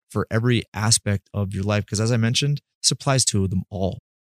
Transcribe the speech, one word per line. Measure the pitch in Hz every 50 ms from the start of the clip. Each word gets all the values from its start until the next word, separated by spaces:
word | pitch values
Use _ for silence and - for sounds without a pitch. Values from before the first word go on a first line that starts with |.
| _ _
for | - 107 92 -
every | - 113 113 123 123 110 - _ -
aspect | 98 107 104 - - - 104 101 95 _ _ -
of | 104 101 95 98
your | 95 95
life. | 104 104 104 98
'Cause | - - 98
as | 110 113 123
I |
mentioned, | 113 113 113 131 - 147 143 147 139 _ _ _ _ -
this | -
applies | 143 - - 143 135 131 -
to | - - 101 95 92
them | 95 92 - -
all. | - 90 95 90 - - _ _ _ _ _ _ _